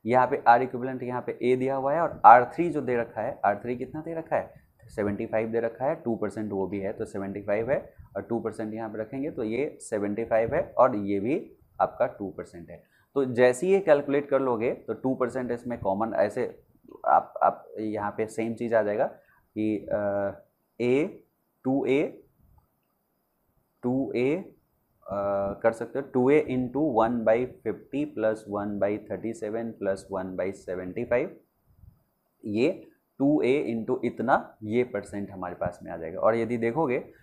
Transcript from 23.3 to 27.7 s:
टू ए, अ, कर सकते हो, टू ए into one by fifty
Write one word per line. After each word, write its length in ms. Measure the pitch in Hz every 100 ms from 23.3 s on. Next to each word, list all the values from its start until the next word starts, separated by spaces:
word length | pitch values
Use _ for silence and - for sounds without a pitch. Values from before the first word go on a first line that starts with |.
| _ _ _ _ _
टू 280 | 123 131 131 117
ए, 200 | 127 170 190 - _ _ _ _ -
अ, 80 | 98 101 98 98 101
कर 80 | 113
सकते 280 | 113 120 135
हो, 60 | 135
टू 160 | 131 127
ए 160 | 151 -
into 380 | 127 127 139 156
one 280 | 110 113 120 110
by 100 | 113
fifty 680 | 127 - 110